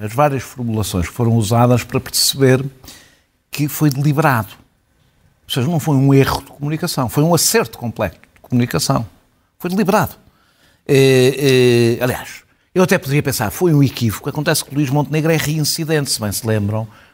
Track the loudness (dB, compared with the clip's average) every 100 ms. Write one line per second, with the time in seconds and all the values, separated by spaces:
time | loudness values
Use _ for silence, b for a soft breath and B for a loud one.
0 | -6 0 0 0 -8 -8 -4 -4 -2 -2
1 | -4 -2 0 2 2 2 4 2 0 -6
2 | -4 -2 -2 2 2 2 -2 -12 B B
3 | B B B B _ -6 -4 0 0 2
4 | 0 2 2 0 -4 -12 _ _ _ _
5 | _ _ _ _ -8 -4 -2 -2 0 2
6 | 4 4 4 -2 -8 -10 -8 -6 -4 -4
7 | -2 0 2 2 2 0 -2 -6 -8 -4
8 | -6 -6 _ _ -4 -2 0 -2 -2 -2
9 | -4 _ _ _ _ -12 -6 -2 0 0
10 | 0 -8 _ b b b b b 0 4
11 | 6 6 4 2 2 4 4 4 2 0
12 | -2 -4 -10 -18 _ _ _ 0 2 0
13 | 0 -2 -2 -2 -4 0 2 4 2 0
14 | -2 -4 -8 -6 -2 -2 -4 -4 -2 -2
15 | -2 -2 0 0 -2 -2 -4 -4 -2 -2
16 | -2 -4 -6 -4 -2 -2 -2 -4 -8 b
17 | b